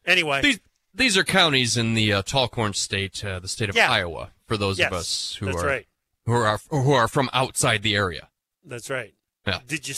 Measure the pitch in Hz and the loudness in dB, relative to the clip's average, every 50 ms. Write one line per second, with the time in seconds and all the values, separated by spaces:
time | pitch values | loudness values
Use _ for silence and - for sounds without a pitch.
0 | - 170 185 180 165 147 139 139 - 285 240 185 _ _ _ _ _ _ - 196 | 0 2 2 2 2 0 0 2 2 2 2 0 _ _ _ _ _ _ -2 0
1 | 262 247 190 190 170 - - 190 175 160 135 131 123 113 107 120 113 113 113 113 | 2 2 4 2 2 4 4 4 4 6 4 2 2 2 0 0 0 0 2 2
2 | 110 104 101 98 95 - - 135 123 110 - 123 110 101 92 - - - 104 98 | 2 4 2 0 0 0 0 0 0 0 -2 -2 -2 -2 -2 -4 -4 -4 -4 -4
3 | 98 95 - - 107 101 92 90 90 92 - - 110 98 - 226 202 151 120 104 | -4 -6 -8 -10 -8 -8 -8 -8 -8 -10 -6 -6 -4 -2 2 2 2 2 2 0
4 | 90 85 80 58 - - _ _ _ - 113 101 104 98 95 - 170 - 95 87 | -2 -2 -6 -10 -12 -14 _ _ _ -6 -4 -2 0 -2 0 0 -2 -2 -2 -4
5 | 85 - - - - - - - 104 95 - - - 143 135 117 - _ _ _ | -4 -4 -6 -6 -6 -8 -8 -6 -6 -6 -4 -2 -2 -2 -4 -4 -8 _ _ _
6 | _ _ _ _ - 113 117 120 113 107 107 104 - - 156 139 123 143 143 123 | _ _ _ _ -4 0 0 2 2 2 0 -2 -4 -4 -2 0 2 4 4 4
7 | 117 113 - 151 127 - - 127 135 - - - - 127 110 104 98 110 101 104 | 4 2 2 0 0 0 0 -2 -2 -2 -2 0 0 2 0 0 0 0 0 2
8 | 101 90 78 - - _ _ _ _ _ _ _ _ 139 123 120 - - 135 127 | 0 0 -4 -8 -14 _ _ _ _ _ _ _ _ -16 -14 -14 -10 -8 -8 -8
9 | 113 95 _ _ _ _ _ _ - 101 90 87 - 123 156 156 - 139 135 | -8 -12 _ _ _ _ _ _ -6 -6 -6 -6 -6 -8 -8 -8 -8 -8 -6